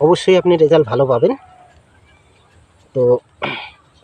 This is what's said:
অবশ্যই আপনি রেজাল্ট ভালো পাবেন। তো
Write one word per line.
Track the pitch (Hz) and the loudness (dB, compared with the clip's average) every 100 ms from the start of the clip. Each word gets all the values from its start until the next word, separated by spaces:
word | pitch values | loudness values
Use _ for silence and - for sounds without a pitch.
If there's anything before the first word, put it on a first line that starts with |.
অবশ্যই | 151 175 - 185 | 0 0 0 0
আপনি | 180 170 | 2 2
রেজাল্ট | 151 160 117 | 2 2 0
ভালো | 123 135 | -2 0
পাবেন। | 120 175 277 - - - _ _ _ _ _ _ _ _ _ _ _ _ | 0 -2 -4 -12 -20 -20 _ _ _ _ _ _ _ _ _ _ _ _
তো | 131 123 123 _ - - - - _ _ _ | -2 0 0 _ -14 -12 -12 -16 _ _ _